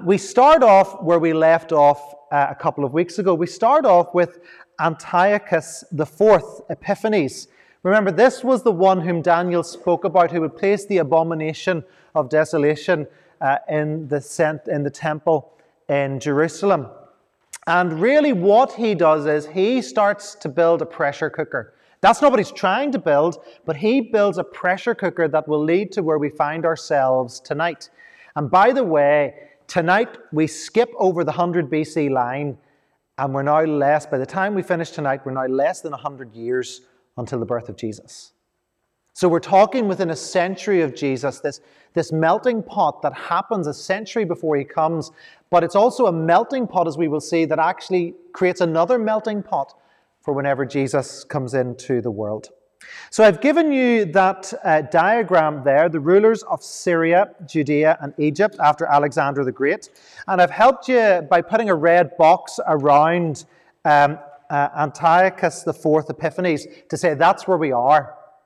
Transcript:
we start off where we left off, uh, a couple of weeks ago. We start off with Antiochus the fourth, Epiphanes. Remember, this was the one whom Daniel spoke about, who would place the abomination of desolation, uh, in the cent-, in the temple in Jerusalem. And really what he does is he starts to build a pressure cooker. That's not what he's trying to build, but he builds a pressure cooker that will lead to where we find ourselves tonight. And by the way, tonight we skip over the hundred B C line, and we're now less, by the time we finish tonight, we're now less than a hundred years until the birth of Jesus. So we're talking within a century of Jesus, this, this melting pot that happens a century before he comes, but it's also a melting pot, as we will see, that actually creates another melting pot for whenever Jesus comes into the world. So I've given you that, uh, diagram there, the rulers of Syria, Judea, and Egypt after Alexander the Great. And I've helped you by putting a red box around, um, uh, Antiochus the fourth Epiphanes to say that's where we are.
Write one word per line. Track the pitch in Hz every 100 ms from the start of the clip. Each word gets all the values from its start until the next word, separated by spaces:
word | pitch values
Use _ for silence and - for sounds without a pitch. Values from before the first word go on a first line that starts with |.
| 170
we | 196
start | - - 269 320
off | 233 196 190 -
where | 160 170
we | 165
left | 160 160 165 -
off, | 156 143 143 - - -
uh, | 143 139
a | 139
couple | 165 -
of | 139
weeks | 147 180 -
ago. | 190
We | 170 170
start | - 226 294 269
off | 175 170
with | 175 175 - - - _ -
Antiochus | 165 160 - 175 190 208 208 165 151 - -
the | 156 156
fourth, | - 214 190 - - -
Epiphanes. | 160 - 196 220 214 139 - - _ _ _
Remember, | 180 214 202
this | 165 254 254
was | 247 254
the | 240
one | 175 190 185
whom | 165 175
Daniel | 165 170 180 175
spoke | 165 - - 170
about, | 147 175 170
who | 170
would | 160 -
place | 196 208 202
the | 190
abomination | 147 160 165 165 156 156 - 175 - _ _ 156
of | 131
desolation, | 151 156 165 147 151 - 170 143 _ _ -
uh, | 139 139 -
in | 151 151 156 147
the | 143
cent-, | - - 156 156 -
in | 147
the | 143
temple | - 160 151 170 156 - _ _ _ -
in | 143 139 135
Jerusalem. | 151 143 165 - 196 175 117 - - _ _ _ _ - -
And | 175 180 156
really | 214 294 294
what | 208 185 214 262
he | - 226
does | 185 165 156 147
is | 151 147
he | 170 202 254
starts | - - 202 202 - -
to | 160
build | 135 165 170
a | 151
pressure | - 147 143 156
cooker. | - 151 135 107 _ _ _
That's | 196 226
not | 294
what | 254
he's | 269
trying | - 185 208 294
to | 233
build, | 165 143 160 - - -
but | - 147
he | 214 262
builds | 226 220 202 185
a |
pressure | - - 180 185 - 226
cooker | 185 - 160
that | 151 151
will | 151
lead | 151 175 202
to | -
where | 160 156
we | 143
find | - 147 160 165
ourselves | 160 - 147 131 131 123 -
tonight. | - 147 170 156 - _ - _ _ -
And | 139
by | 175 214
the | 269
way, | 214 151 143 151 139 - - _ -
tonight | 180 165 196 233 - -
we | 151 156
skip | - - 214 233 -
over | 190 170
the | 160
hundred | 165 175 175 143
B | 156 151
C | 165 143
line, | 131 120 135 147 127 _ _ _ _ _ -
and | 135
we're | 135
now | 139 151
less, | 160 147 139 151 -
by | 135
the | 131
time | 180 196 202
we |
finish | - 170 165
tonight, | - 143 135 135
we're |
now | 131 131
less | 131 147 185
than | 165
a | 139
hundred | 147 135 123 113
years | 117 127 120 - _ _ _ -
until | 120 127
the | 113
birth | 120 113
of | 104
Jesus. | 113 110 - - - _ _ _ _ _ _ _ _
So | - 180
we're | 165
talking | - 190 214 262 208
within | 185 180
a | 160
century | - 185 175 190 - 185
of | 156
Jesus, | 120 143 131 135 -
this, | 143 135 _ _ _ 170
this | -
melting | 160 160 202 247 226
pot | - 202 160 -
that | 147
happens | - - 180 - 214 151
a |
century | 143 - 190 220 233
before | 190 170 160 147
he |
comes, | 135 - 160 165 151 - - _ _
but | 175
it's | 165 196
also | 233 - 226
a |
melting | 165 160 175 233 262 233
pot, | 185 170
as | 147
we | 165
will | 151
see, | 151 170 160
that | 156
actually | 160 185 - 185 170 - _
creates | - 185 180
another | 175 160 175 247
melting | 214 220 214 208
pot | - 160 135 _ _ _ _ _
for | -
whenever | 139 139 135
Jesus | 135 143 135 143 127 -
comes | - 151 127 131
into | 123 120 - 123
the | 117
world. | 104 104 107 - _ _ _ - - -
So | -
I've | 220 160
given | 277 311 311
you | 269 247 233 190
that, | 175 190 190 - -
uh, | 190 156
diagram | 139 170 175 233 196 180 156 151
there, | 135 139 170
the | 160
rulers | 143 190 220 220
of | - 165
Syria, | - - - 170 165 175 202 - 165
Judea, | 160 139 147 156 165
and | 147 -
Egypt | 151 143 208 -
after | 151 151 165
Alexander | 143 147 131 143 139
the | 127
Great. | 117 139 208 - _ _ - -
And | 185
I've | 175
helped | 180 240 262 -
you | 247 220 180 151
by | 175
putting | 175 220 220
a | 170
red | 165 175 170 -
box | 160 180 - - -
around, | 156 143 143 156 175 170 139 - _ _ _ 156
um, | 147 143 151 - - -
uh, | 143 143 143
Antiochus | 147 - 165 170 185 185 175 -
the | -
fourth | 147 156 156 156
Epiphanes | - 165 170 180 151 - - _
to | 156
say | 175
that's | 147 165 196 -
where | 180
we | 156
are. | 123 127 151 135 - - _